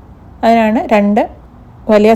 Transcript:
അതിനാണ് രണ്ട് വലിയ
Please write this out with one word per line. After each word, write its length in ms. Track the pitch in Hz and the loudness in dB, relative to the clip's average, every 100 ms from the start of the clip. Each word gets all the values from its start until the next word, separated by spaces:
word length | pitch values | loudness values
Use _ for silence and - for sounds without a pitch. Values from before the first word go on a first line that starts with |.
| - - - - | -20 -20 -20 -4
അതിനാണ് 380 | 226 226 220 226 339 | 0 0 0 -4 -2
രണ്ട് 280 | 214 202 214 339 - - - - - - | -2 0 -2 -4 -10 -20 -20 -20 -14 -2
വലിയ 200 | 214 214 | 2 2